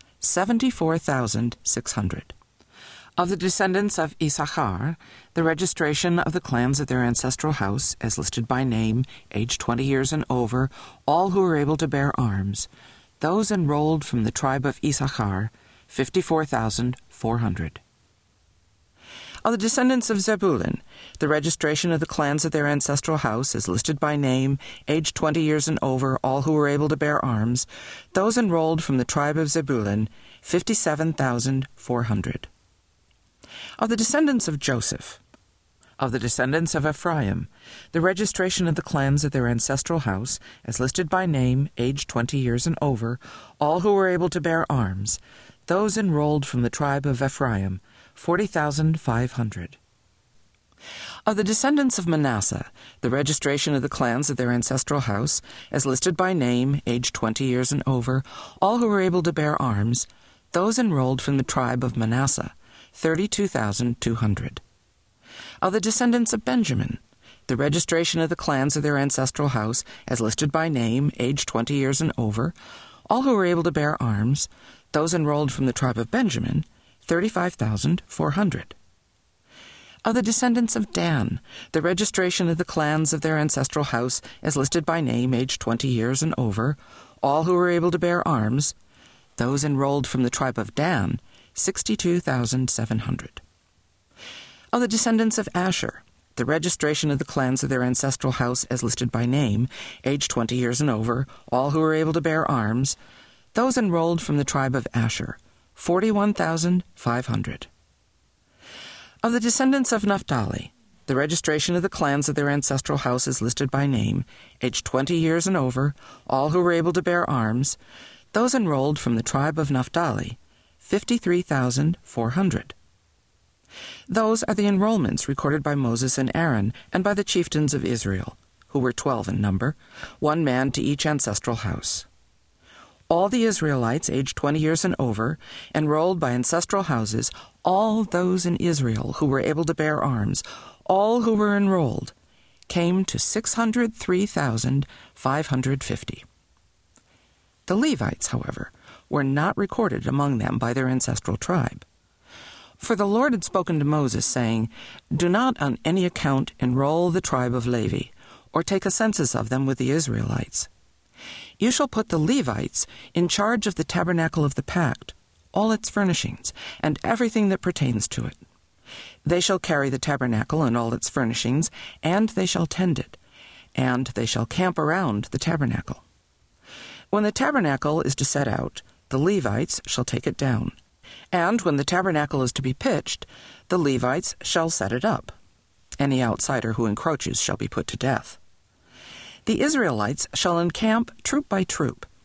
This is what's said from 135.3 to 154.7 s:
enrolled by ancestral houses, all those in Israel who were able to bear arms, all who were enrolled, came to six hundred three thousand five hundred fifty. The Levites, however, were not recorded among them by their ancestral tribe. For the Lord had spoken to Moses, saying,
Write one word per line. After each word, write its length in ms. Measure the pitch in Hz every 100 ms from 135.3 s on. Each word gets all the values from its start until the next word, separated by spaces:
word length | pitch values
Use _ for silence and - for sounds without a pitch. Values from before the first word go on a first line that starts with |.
| 156 - - -
enrolled 440 | - 151 151 175 180
by 120 | 139
ancestral 540 | 123 123 170 - 196
houses, 460 | 185 120 107 110 120 - - _
all 400 | 175 190 220 220
those 420 | 214 175 180 185 175
in 100 | 170
Israel 580 | 170 151 123 110 -
who 120 | - 147
were 140 | 131
able 240 | - 151
to 100 | 156
bear 280 | 156 156 151
arms, 400 | 139 120 98 - - - - - -
all 360 | 190 214 240
who 120 | 226
were 220 | 214 208 202
enrolled, 580 | 202 185 139 - - - _ _ _ _ -
came 360 | 175 170 185
to 140 | 185 -
six 360 | - 214 -
hundred 400 | - 226 233 233
three 320 | - - 180 208
thousand 600 | - 139 113 120 139 - - -
five 340 | - 131 143 156
hundred 360 | 131 127 135
fifty. 400 | - - - - - _ _ _ _ _ _ _ _ _ _ _ _ _ -
The 100 | 196
Levites, 520 | 302 180 104 - -
however, 440 | 120 - - - - - - -
were 160 | 143
not 320 | 135 139 175 -
recorded 500 | 202 - 202 - 143
among 320 | 139 143 120
them 200 | - 120
by 140 | 117
their 160 | 135 131
ancestral 480 | 127 - - - 107
tribe. 480 | - 180 - - - _ _ _ - - - - - -
For 200 | - 202
the 100 | 202
Lord 260 | 220 285
had 120 | 226
spoken 340 | - 190 180 156
to 60 |
Moses, 420 | 143 151 135 107 -
saying, 420 | 127 113 113 113